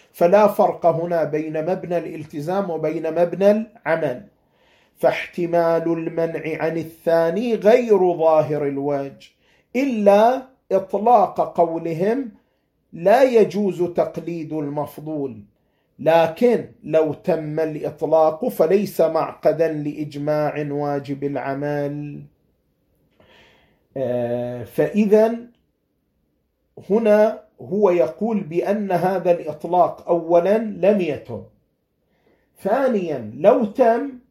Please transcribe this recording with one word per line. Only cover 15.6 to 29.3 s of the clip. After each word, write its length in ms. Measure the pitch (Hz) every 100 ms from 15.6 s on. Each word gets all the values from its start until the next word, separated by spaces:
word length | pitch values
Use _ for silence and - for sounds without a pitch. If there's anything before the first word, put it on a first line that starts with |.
| _ _ _ -
لكن 680 | 139 165 165 - 247 214 - -
لو 300 | - 160 160
تم 460 | 139 - 160 151 151
الإطلاق 880 | 160 151 147 147 151 160 156 156 254
فليس 540 | - 160 196 202 -
معقداً 640 | 160 160 143 - 165 151 160
لإجماع 1000 | 156 147 147 147 143 143 151 147 143 151
واجب 520 | 143 147 143 135 139
العمل. 960 | 143 139 131 139 147 147 143 147 147 147 143 _ _ _ _ _ _ _ _ _ _ _ _ _ _ _ _ -
آه، 640 | 127 123 120 120 123 123
فإذاً 720 | 110 - 151 208 214 214 220 233 - _ _ _ _ _ _ _ _ _ _ _ _ - -
هنا 500 | 202 220 208 220 220 - -
هو 280 | 120 190 202
يقول 500 | 175 160 - 214 214
بأن 520 | 156 170 165 214 196
هذا 400 | 180 180 190 170